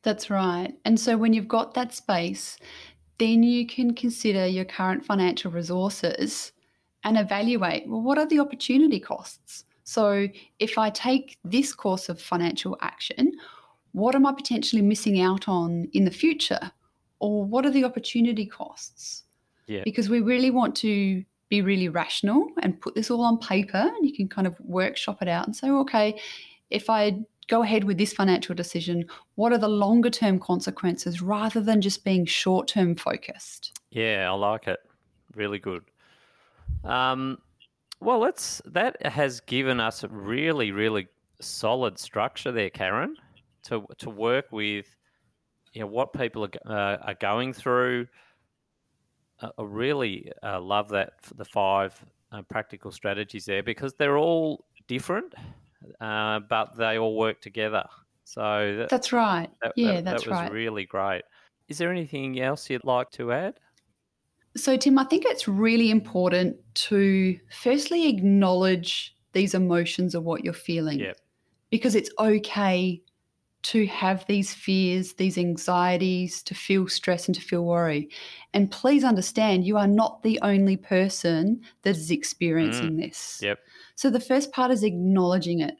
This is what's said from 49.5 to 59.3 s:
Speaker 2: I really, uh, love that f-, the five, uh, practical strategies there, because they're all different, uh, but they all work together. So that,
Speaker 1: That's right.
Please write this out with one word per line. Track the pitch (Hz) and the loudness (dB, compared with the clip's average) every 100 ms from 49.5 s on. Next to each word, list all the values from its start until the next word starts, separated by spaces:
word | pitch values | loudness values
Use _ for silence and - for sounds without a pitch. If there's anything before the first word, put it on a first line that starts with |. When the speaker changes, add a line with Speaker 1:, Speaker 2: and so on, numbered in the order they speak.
| - | -12
Speaker 2:
I | |
really, | 104 104 127 143 120 95 - - | -10 -4 -4 -2 -4 -6 -12 -14
uh, | 104 92 | -8 -8
love | 92 104 104 | -2 -2 0
that | 101 - _ | -4 -4 _
f-, | - - | -20 -18
the | 101 | -6
five, | - 98 98 98 - - _ _ | -2 2 2 0 -6 -20 _ _
uh, | 107 | -20
practical | - 110 107 101 101 | -8 -8 -8 -14 -18
strategies | 90 104 98 104 107 98 | -8 -6 -4 -8 -10 -6
there, | 98 | -4
because | 104 110 139 | -4 -6 -8
they're | - 143 143 | -2 0 2
all | 160 165 160 - _ _ _ | 2 0 -2 -6 _ _ _
different, | 127 - 190 349 - - - _ _ - - | -8 -4 -6 -6 -16 -20 -20 _ _ -20 -14
uh, | 110 107 107 107 104 | -6 -2 -2 -2 0
but | 113 107 113 | -2 -2 -2
they | 113 113 | 0 0
all | 113 110 | 0 0
work | 110 - | -2 -2
together. | 104 107 110 107 - - _ _ | -10 -6 -2 -2 -4 -16 _ _
So | - - 107 104 104 104 | -18 -6 -2 0 -2 -2
that, | 117 | -2
Speaker 1:
That's | 254 254 | -2 -2
right. | 240 220 | 0 0